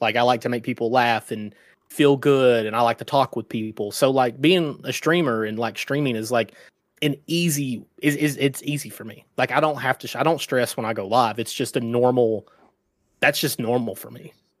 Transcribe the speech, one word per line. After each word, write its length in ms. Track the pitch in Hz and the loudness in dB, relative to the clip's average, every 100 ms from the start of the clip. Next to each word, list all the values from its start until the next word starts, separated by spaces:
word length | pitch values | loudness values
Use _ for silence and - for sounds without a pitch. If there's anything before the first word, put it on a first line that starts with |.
Like, 140 | 113 117 | 0 2
I 60 | |
like 180 | 123 120 | 2 2
to 60 | 123 | -2
make 140 | 120 | -4
people 280 | 127 120 117 | -4 -4 0
laugh 380 | 127 120 110 - | 2 2 0 -4
and 200 | 110 104 - _ _ - | -10 -10 -16 _ _ -6
feel 260 | - 143 139 | 2 4 4
good, 500 | 147 135 127 117 107 | 4 4 6 4 2
and 100 | 113 | 2
I 60 | |
like 160 | 117 113 | 0 0
to 60 | |
talk 300 | - 139 131 | -2 0 0
with 140 | 120 - | -4 -6
people. 420 | 117 110 107 104 | -6 -6 -6 -8
So, 200 | - 135 | 0 2
like, 280 | 131 127 127 | 4 0 2
being 400 | 151 185 151 - | 2 4 0 -4
a 80 | 120 | -8
streamer 520 | 120 156 175 143 113 | -2 0 2 2 0
and, 140 | 107 110 | -2 -4
like, 180 | 113 101 | -4 -6
streaming 380 | - 139 139 | -4 -2 -2
is, 160 | 110 110 | -2 0
like, 220 | 120 107 - - _ _ - | 0 -2 -6 -20 _ _ -4
an 140 | 151 143 - | -4 -4 -4
easy, 580 | 165 175 143 139 110 - _ | 0 0 0 -4 -6 -10 _
is, 140 | 147 | -2
is, 220 | 147 151 131 | 0 -2 0
it's 260 | 139 - | -2 -2
easy 260 | 143 147 107 | -6 -6 -8
for 120 | - | -14
me. 220 | 110 - _ - | -16 -18 _ -4
Like, 140 | 127 | -2
I 80 | 131 | 2
don't 180 | 156 139 | 0 0
have 180 | 131 - | -2 -2
to, 80 | 123 | -4
sh-, 80 | |
I 80 | - | -2
don't 180 | 151 156 | 0 0
stress 360 | - 131 117 - | 0 0 0 -2
when 100 | 113 | -4
I 60 | |
go 120 | 107 | -4
live. 360 | 98 120 113 107 | 0 2 2 0
It's 120 | 113 | -6
just 240 | - 123 131 | -4 -4 -4
a 40 | |
normal, 680 | 117 120 127 127 113 107 - _ _ _ _ _ _ - | -2 2 4 4 2 0 -6 _ _ _ _ _ _ 0
that's 220 | 143 - | 0 2
just 180 | 147 - | -2 -2
normal 380 | 113 123 113 92 | 0 0 -2 -8
for 160 | - | -14
me. 200 | - - _ _ _ | -18 -20 _ _ _